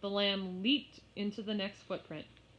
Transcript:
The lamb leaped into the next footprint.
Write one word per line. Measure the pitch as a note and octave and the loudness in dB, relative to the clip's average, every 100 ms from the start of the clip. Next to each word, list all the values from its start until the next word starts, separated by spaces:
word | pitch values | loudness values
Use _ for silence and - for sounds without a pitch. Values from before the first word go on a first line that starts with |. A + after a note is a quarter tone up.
The | G3+ | 0
lamb | G3+ G3+ G3 F#3+ F3+ | 2 4 2 -2 -2
leaped | G3+ C#4+ - - - - | 4 4 2 -18 -16 -4
into | G3+ G#3 | -4 -2
the | G#3 | -2
next | G#3+ G3 - - | -2 -2 -6 -6
footprint. | F3 - D#3 - - - | -6 -6 -12 -12 -18 -20